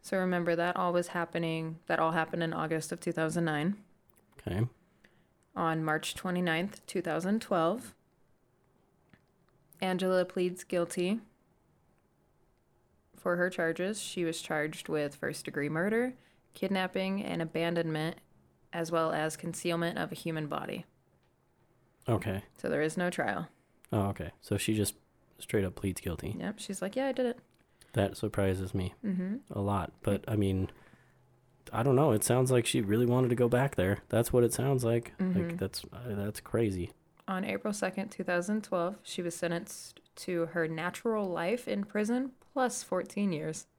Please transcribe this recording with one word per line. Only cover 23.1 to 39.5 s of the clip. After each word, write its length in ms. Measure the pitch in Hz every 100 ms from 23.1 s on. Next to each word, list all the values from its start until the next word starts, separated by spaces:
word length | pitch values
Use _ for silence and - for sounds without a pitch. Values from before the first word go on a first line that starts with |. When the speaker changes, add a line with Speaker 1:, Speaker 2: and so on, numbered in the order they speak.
| 175 120 98 165 _ _ _ -
Speaker 2:
Oh, 160 | 110 98
okay. 240 | 95 80 -
So 160 | - 101
she 160 | -
just 220 | 107 101 - _ _ _ _
straight 260 | - 113 95
up 100 | -
pleads 260 | 98 90
guilty. 340 | - 85 - 175
Speaker 1:
Yep. 200 | 175 208
She's 220 | - 196
like, 140 | 185 226
"Yeah, 120 | 269
I 40 |
did 140 | 254 247
it." 140 | 233 _ _ _ _ -
Speaker 2:
That 220 | - 98 -
surprises 560 | 107 - 98 92 92
me 200 | 98 92 - 214
Speaker 1:
Mm-hmm. 320 | 180 185 233 -
Speaker 2:
a 100 | -
lot. 300 | 101 196 175 -
But, 200 | - 101 -
I 80 | 107
mean, 340 | 98 95 92 - - - _ _ _ _ _ _ -
I 100 | 110
don't 120 | 123 131
know. 160 | 151
It 120 | 107
sounds 280 | - 127 127
like 140 | 127 117
she 160 | 135
really 240 | 101 107 120
wanted 240 | 123 127
to 60 | 120
go 120 | 120
back 260 | 123 139 -
there. 240 | 90 101 -
That's 220 | 107 123
what 120 | 123
it 100 | 120
sounds 300 | - 131 135
like. 300 | 117 117 - -
Speaker 1:
Mm-hmm. 220 | 185 180 170
Speaker 2:
Like, 100 | 170
that's, 260 | - - -
uh, 300 | - 123 101
that's 240 | 101 -
crazy. 520 | - 113 113 92 85 - _ _ -
Speaker 1:
On 160 | 190
April 300 | 202 202 220
second, 360 | 208 185 185 190
two 140 | -
thousand 400 | 185 175 180 214
twelve, 320 | 208 185 175 202
she 180 | - -
was 140 | 175 165
sentenced 640 | 170